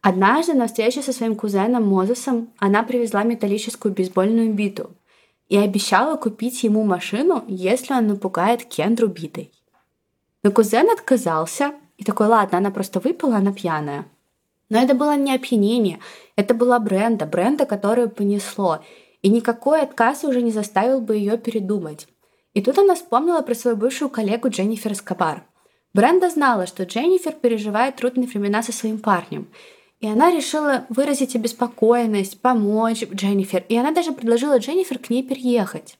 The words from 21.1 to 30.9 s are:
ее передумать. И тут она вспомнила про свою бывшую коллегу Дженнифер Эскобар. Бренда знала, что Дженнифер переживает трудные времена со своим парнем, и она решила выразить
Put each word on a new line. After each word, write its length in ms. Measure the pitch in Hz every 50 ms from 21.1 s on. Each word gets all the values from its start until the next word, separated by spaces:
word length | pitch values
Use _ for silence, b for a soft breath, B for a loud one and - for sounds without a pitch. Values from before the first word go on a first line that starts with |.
| 220
ее 200 | 214 202 202 220
передумать. 680 | 233 233 240 220 226 196 185 214 202 170 151 151 - - _ _ _ _ _ _ _ _ _ _
И 80 | 214
тут 160 | 202 240 277 381
она 160 | 403 392 359
вспомнила 480 | 339 - - - 254 302 349 349 320
про 120 | 262 - 240
свою 220 | 233 - 247 233
бывшую 320 | 202 214 254 262 - 302 269
коллегу 380 | 269 220 220 196 214 233 - 262
Дженнифер 440 | 202 - 190 208 226 202 - 220
Эскобар. 500 | 202 196 - - - - 185 160 151 170 - _ _ _ _ _ _ _ _ _
Бренда 380 | _ 190 226 277 339 370 370 359
знала, 360 | 330 302 285 269 240 202 180
что 180 | 180 - - 190
Дженнифер 480 | 175 - 226 277 349 370 370 370 320
переживает 640 | 311 - - 240 226 214 208 214 202 214 240 277 269
трудные 320 | - 240 247 247 254 247 240
времена 340 | - 208 202 202 202 214
со 100 | 226 240
своим 260 | 226 - - 220 220 208
парнем, 500 | - 214 185 175 - - 151 151 - - B B B B B B B B B B
и 80 | -
она 240 | 214 214 233 302 349
решила 540 | 359 320 277 - - 302 302 294 269 240 262
выразить 460 | -